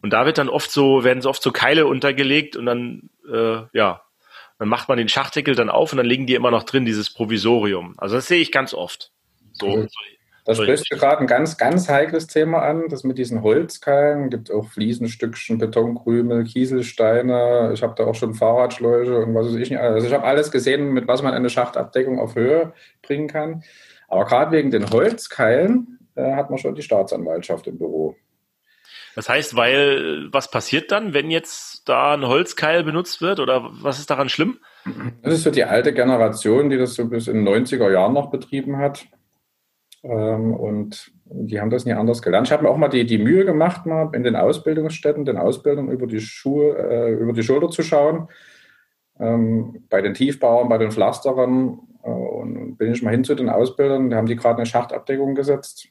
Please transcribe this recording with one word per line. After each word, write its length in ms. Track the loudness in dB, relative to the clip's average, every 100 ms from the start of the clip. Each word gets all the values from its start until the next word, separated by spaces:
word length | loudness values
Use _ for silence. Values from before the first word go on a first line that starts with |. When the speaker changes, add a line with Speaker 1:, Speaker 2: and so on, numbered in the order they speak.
Speaker 1:
Und 120 | 0
da 100 | 2 2
wird 100 | 2
dann 100 | 0
oft 200 | -2 -2
so, 320 | 2 4 6
werden 180 | 4 2
so 60 | 0
oft 120 | -2
so 80 | -2
Keile 340 | 0 0 2 2
untergelegt 680 | 2 -2 0 0 0 -2 -6
und 100 | -4
dann, 440 | -4 -6 -12 -18 _ -8
äh, 320 | -2 -2 -2 -4
ja, 280 | 0 0 0 _ _ _ -20 -20 _
dann 100 | -2
macht 200 | -2 0
man 100 | -2
den 100 | 0
Schachdeckel 460 | -2 -2 -4 0
dann 160 | 0 2
auf 220 | 2 2
und 60 | 2
dann 80 | 0
liegen 200 | 0 2
die 80 |
immer 160 | 2 4
noch 120 | 2
drin, 200 | 2 0 0
dieses 260 | -2 -4
Provisorium. 840 | -6 -4 0 2 2 2 -4 -6 -10
Also 180 | -4 -4
das 120 | 0
sehe 120 | 0
ich 100 | 2
ganz 220 | 0 -2
oft. 380 | -6 -8 -10 -18 _ _ _ _
So, 140 | -8 -2
Speaker 2:
Also, 160 | -2
Speaker 1:
so, 60 | -4 -8 -20 _ _ _
Speaker 2:
da 100 | -2
Speaker 1:
so 80 | 0
Speaker 2:
sprichst 300 | 2 2 0
du 60 | 0
gerade 220 | 2 4
ein 40 | 2
ganz, 300 | 2 0 0
ganz 320 | 0 0 2
heikles 380 | 2 2 -2 -2
Thema 320 | 0 0 2
an, 300 | 0 -2 -4
das 120 | -6
mit 140 | -4 -4
diesen 240 | -4 -2
Holzkeilen, 880 | 2 2 0 -6 0 2 2 2 -2
gibt 220 | -6 -4
auch 140 | -6 -6
Fliesenstückchen, 880 | -4 -4 -2 -4 -4 -8 -8 -6 -2
Betonkrümel, 880 | 0 0 0 -2 0 2 2 0
Kieselsteine, 1300 | -2 -2 0 0 -4 0 2 4 2 2 2 2 2
ich 100 | 0
hab 140 | -4 -2
da 80 |
auch 100 | -2
schon 200 | 0 -4
Fahrradschläuche 840 | 0 2 4 2 0 2 2 2 0
und 140 | 0
was 120 | 0 0
weiß 80 |
ich 160 | -2 -2
nicht. 80 | -2
Also 260 | 0 2 2
ich 60 |
hab 100 | 0
alles 280 | 2 2 2
gesehen, 420 | 0 0 0 0
mit 160 | -2 0
was 140 | 0
man 100 | 0
eine 160 | 0 -2
Schachtabdeckung 720 | 0 -2 -2 -2 -2 0 -2
auf 160 | -4
Höhe 400 | 0 2 2 0 -6 -20 _
bringen 260 | -6 -6 -4
kann. 360 | -6 -6 -8 -14 -20 -20 _ _
Aber 180 | -2 2
gerade 260 | 2 4
wegen 180 | 2 2
den 200 | 0 2
Holzkeilen, 1080 | 2 2 0 -10 0 2 4 4 2 0 -14 _
äh, 200 | -4 -2
hat 160 | -2 -2
man 80 | -4
schon 160 | -6
die 80 | -8
Staatsanwaltschaft 840 | 0 0 0 -4 -4 -6 -6 -8 -8
im 100 | -8
Büro. 380 | -6 -4 -4 -6 _ _ _ _ _ _ _ -20 -16 -14
Speaker 1:
Das 120 | -2
heißt, 260 | -2 0 2
weil, 680 | 4 4 4 2 0 -4 -2
was 180 | -4 -2
passiert 400 | -6 -2 -2 0
dann, 240 | -4 0
wenn 160 | -2 0
jetzt 580 | -4 -4 -18 -18 -16 0
da 260 | 2 2
ein 120 | 2 2
Holzkeil 560 | 2 0 -2 0 0
benutzt 380 | 0 -4 -4 -4
wird 160 | -4 -2
oder 300 | 0 0 -2 -8
was 180 | -6 -6
ist 100 | -4
daran 180 | -2 -2
schlimm? 300 | 0 -2 -2 _ _ -12 -10 -10 -8
Speaker 2:
Das 120 | -2
ist 100 | 0
so 60 | 2
die 120 | 2
alte 300 | 2 2 2
Generation, 720 | 2 2 4 2 2 2 4 4
die 80 | 2
das 180 | 0
so 140 | -2 -4
bis 200 | -4 -2
in 60 | 0
den 80 |
neunziger 460 | 2 2 2 2 2
Jahren 200 | 4 4
noch 180 | 2 -2
betrieben 460 | -6 -6 -8 -6 -2
hat. 300 | -2 -4 -18 _ _ _ _ _ _ _ _ -20
Ähm, 500 | -6 -4 -2 0 -2
und 580 | -2 -4 -4 -6 -12 -20 _
die 360 | _ -10 -6 -4
haben 100 | -2
das 160 | -2 -2
nie 60 |
anders 260 | -2 0 0
gelernt. 260 | 2 2 2
Ich 40 |
hab 80 | 2
mir 60 | 2
auch 80 | 2
mal 120 | 2
die, 180 | 2 2
die 120 | 2
Mühe 260 | 4 4
gemacht, 420 | 4 4 2 0 -4
mal 240 | -2 -2
in 80 | -2
den 140 | -2 2
Ausbildungsstätten, 880 | 2 2 -2 -2 -2 -2 -2 -2
den 140 | -2 0
Ausbildungen 520 | 0 0 0 -2 -2
über 160 | -4 -4
die 140 | -6
Schuhe, 560 | -8 -8 -4 2 2 0
äh, 360 | -2 0 0
über 200 | 0 -2
die 100 | -2
Schulter 280 | 2 2 0
zu 120 | -4
schauen. 460 | 0 2 2 0 -6 -16 -20 -20 _ _ _ _ _ _
Ähm, 680 | -2 0 0 0 -4 -12 _
bei 140 | -2
den 120 | 0
Tiefbauern, 540 | 0 -2 0 2 4 2
bei 100 | 2
den 120 | 0
Pflasterern, 880 | 2 0 0 -2 0 2 2 0 -4 -16 _
äh, 80 | -10
und 680 | -6 -6 -8 -8 -10 -12 -4
bin 160 | -2
ich 100 | -2
mal 80 | 0
hin 120 | 0
zu 100 | 0
den 140 | -2 0
Ausbildern, 600 | 2 0 2 0 2 0
da 60 | 0
haben 100 | 0
die 100 | 0
gerade 200 | 0 0
eine 100 | 0
Schachtabdeckung 680 | -2 -2 -8 -6 -4 -2
gesetzt. 540 | -2 0 -2 -2 -20 -20